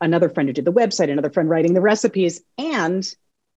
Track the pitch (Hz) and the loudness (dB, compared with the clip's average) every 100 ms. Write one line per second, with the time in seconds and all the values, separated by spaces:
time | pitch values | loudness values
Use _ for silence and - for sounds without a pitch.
0 | 165 170 170 - 139 135 147 202 220 - | 0 2 2 0 -2 -2 0 2 2 0
1 | 156 143 143 185 160 165 170 180 202 214 | -2 0 -2 0 0 2 2 2 2 2
2 | 233 190 170 165 _ - 311 262 165 190 | 0 0 -2 -4 _ -10 -6 -2 -2 -4
3 | 185 - _ _ _ | -6 -12 _ _ _